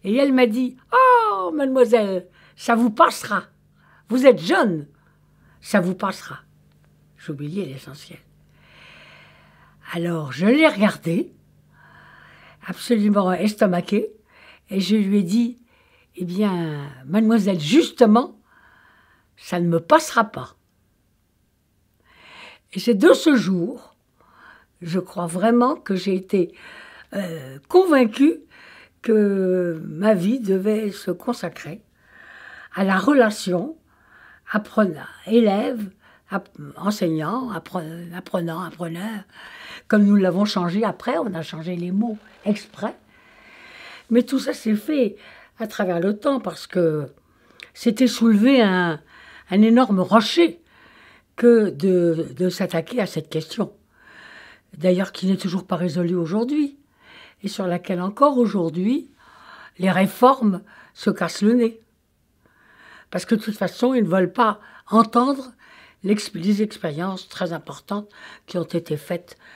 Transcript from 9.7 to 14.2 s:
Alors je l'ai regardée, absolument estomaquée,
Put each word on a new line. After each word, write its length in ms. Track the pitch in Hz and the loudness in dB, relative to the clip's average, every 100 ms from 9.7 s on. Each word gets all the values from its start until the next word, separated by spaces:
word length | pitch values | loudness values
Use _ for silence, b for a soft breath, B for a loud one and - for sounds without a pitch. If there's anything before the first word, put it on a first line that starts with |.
| b - | b -12
Alors 400 | 175 170 165 147 | -6 -4 -4 -6
je 140 | 127 190 | -2 2
l'ai 200 | 285 311 | 4 4
regardée, 640 | 196 202 - 165 175 349 _ _ _ _ B B B B B B B B B - | 2 -2 -2 -4 -4 -4 _ _ _ _ B B B B B B B B B -14
absolument 640 | 180 - 233 208 202 185 | -10 -2 0 2 2 0
estomaquée, 800 | 180 214 214 208 175 - 208 427 - | 0 -2 0 0 0 -2 -2 -4 -10